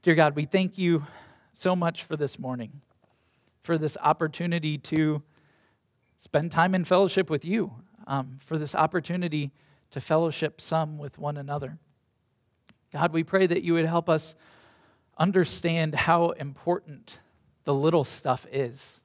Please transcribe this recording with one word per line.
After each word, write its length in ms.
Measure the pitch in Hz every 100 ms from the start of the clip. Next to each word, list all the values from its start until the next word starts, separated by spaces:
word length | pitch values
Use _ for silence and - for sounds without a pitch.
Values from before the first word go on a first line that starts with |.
Dear 120 | -
God, 220 | 160 151 147
we 80 |
thank 340 | 147 190 185 185
you 280 | 180 165 147 - - _ _
so 220 | - 185
much 300 | 185 170 165
for 120 | - 151
this 220 | 143 -
morning, 440 | 127 127 110 143 _ _ _ _ _ _ _ _
for 140 | - 165
this 200 | 156 -
opportunity 800 | 151 156 156 - 175 170 156 151
to 460 | - 156 156 151 147 _ _ _ _ _ _ _ _ _
spend 340 | - 147 165
time 240 | 156 180 185
in 80 |
fellowship 440 | 165 185 196 - 175
with 160 | 151
you, 280 | 160 220 190 117 - _ -
um, 320 | 139 135 131
for 200 | - 160
this 180 | 147 151
opportunity 720 | 156 185 - 180 175 151 143 _ _ _ _
to 100 | -
fellowship 600 | - 160 165 - 151 -
some 380 | - 160 156 151
with 200 | 147 -
one 180 | 143 147
another. 420 | 139 147 135 156 _ _ _ _ _ _ _ _ _ _ _
God, 200 | 147 165
we 120 | 160
pray 220 | 165 190 190
that 180 | 170
you 80 | 175
would 140 | 170 160
help 220 | 170 170
us 280 | 160 156 - _ - _ _ _ _ _ -
understand 760 | 170 190 170 - 170 165 160
how 360 | 147 - 170 170
important 880 | - 143 139 - 175 - 143 - - _ _ _ _
the 80 | -
little 300 | 139 151 170
stuff 440 | 135 - 147 123 -
is. 520 | 135 127 135 - -